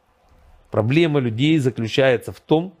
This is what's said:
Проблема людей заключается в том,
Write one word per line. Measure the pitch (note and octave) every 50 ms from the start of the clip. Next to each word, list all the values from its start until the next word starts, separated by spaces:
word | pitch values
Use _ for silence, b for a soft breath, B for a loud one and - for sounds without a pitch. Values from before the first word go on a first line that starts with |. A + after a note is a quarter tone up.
| _ _ _ _ _ _ _ _ _ - - _ _ _
Проблема | - - G#2+ A2+ C3+ E3 E3+ D#3+ D3 C#3+
людей | B2+ A#2+ G#2+ A2+ C#3 D3+ D#3+ D#3
заключается | B2 C3 A2 - A#2 A2 - - C3+ C3+ B2 A2 - -
в | G2 -
том, | _ - D#3 D#3 F3 F#3+ - _